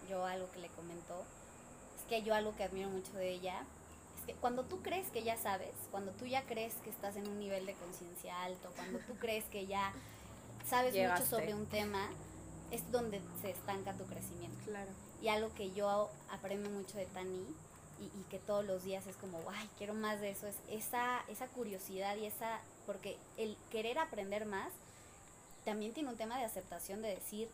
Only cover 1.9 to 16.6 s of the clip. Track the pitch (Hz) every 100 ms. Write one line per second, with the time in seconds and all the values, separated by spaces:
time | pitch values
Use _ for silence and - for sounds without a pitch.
1.9 | - - 226 214 214 214 208 196 190 196
2.9 | 190 185 202 185 180 185 185 277 - -
3.9 | - - - - - 247 247 254 370 -
4.9 | 349 370 233 226 226 220 190 - - -
5.9 | 196 196 202 247 240 233 220 226 220 -
6.9 | 202 202 202 202 208 202 196 190 190 175
7.9 | 180 175 180 180 180 185 180 185 175 180
8.9 | 233 - 202 233 220 214 208 190 196 196
9.9 | 196 - - - - - - - 247 254
10.9 | 196 185 180 - 226 208 208 214 214 208
11.9 | 202 208 - - - - - - 233 -
12.9 | 247 233 202 170 - 202 180 - 196 190
13.9 | 190 185 185 - 175 175 - - 208 196
14.9 | 196 - - 214 214 220 220 196 185 202
15.9 | 202 208 - - 190 190 202